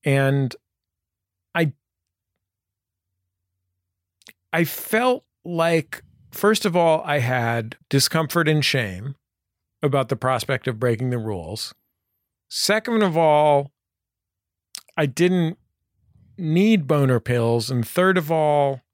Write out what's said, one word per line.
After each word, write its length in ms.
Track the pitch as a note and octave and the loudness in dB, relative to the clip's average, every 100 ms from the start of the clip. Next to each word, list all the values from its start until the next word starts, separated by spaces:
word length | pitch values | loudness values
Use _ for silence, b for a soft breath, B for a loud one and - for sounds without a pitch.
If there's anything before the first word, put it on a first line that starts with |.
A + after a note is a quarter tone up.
And 520 | - C#3 C3+ C#3 C3+ - _ _ _ _ _ _ _ _ _ | 0 2 2 0 -2 -6 _ _ _ _ _ _ _ _ _
I, 180 | E3+ D#3+ - _ _ _ _ _ _ _ _ _ _ _ _ _ _ _ _ _ _ _ _ _ _ _ _ - _ _ | 0 0 -2 _ _ _ _ _ _ _ _ _ _ _ _ _ _ _ _ _ _ _ _ _ _ _ _ -20 _ _
I 120 | E3 | -2
felt 600 | E3+ - - A3 B3+ B3+ _ _ | -2 -4 -4 0 0 -2 _ _
like, 580 | E3+ E3+ E3 E3+ D3+ - - _ _ | -10 -2 2 0 -2 -14 -18 _ _
first 340 | - G3+ G#3+ | -2 2 2
of 120 | G3+ F3 | 0 2
all, 260 | E3+ D#3+ | 4 2
I 140 | D#3+ D3 | 0 -2
had 580 | A#2+ B2+ A#2 A#2 A2+ - _ | 0 0 0 -2 -4 -12 _
discomfort 600 | C#3 - D#3+ D#3+ E3+ D#3 | 0 0 -2 -2 0 0
and 160 | D3+ | 2
shame 520 | C#3 C#3 G#2+ F#2 A#2+ C#3 _ _ _ _ _ _ | 0 -2 -4 -8 -12 -14 _ _ _ _ _ _
about 260 | D3 C#3 B2 | -2 0 -2
the 80 | A#2 | -2
prospect 520 | B2+ B2+ - C3 - | -2 -2 -2 -4 -4
of 100 | A2+ | -2
breaking 320 | B2 A2+ B2+ | -2 -2 -2
the 80 | B2 | -4
rules. 560 | A2 G2 E2 G#2+ - - _ _ _ _ _ _ _ | -6 -8 -8 -10 -12 -16 _ _ _ _ _ _ _
Second 540 | - - G#3 G#3+ A3+ | -6 0 0 0 0
of 140 | G3+ D#3+ | 2 2
all, 560 | D#3+ D3 D3+ C#3+ C#3+ _ _ _ _ _ _ _ _ _ _ - _ - | 4 4 4 4 0 _ _ _ _ _ _ _ _ _ _ -20 _ -4
I 100 | D3+ | -4
didn't 520 | B2 F3 F3+ D#3+ F3 _ _ _ _ _ _ _ - | 0 0 2 -2 -6 _ _ _ _ _ _ _ -10
need 500 | E3 E3 G#3 G#3+ C#3 | -2 2 4 2 2
boner 320 | D3+ C#3 B2 | 2 2 0
pills. 520 | - B2 A#2 A#2 A2 | 0 0 2 0 0
And 160 | B2+ A2+ | -4 -2
third 320 | - F#3 F3+ | 0 2 0
of 120 | D3+ | 0
all 520 | E3 D3+ D3 C#3 C3+ _ | 0 2 2 0 -2 _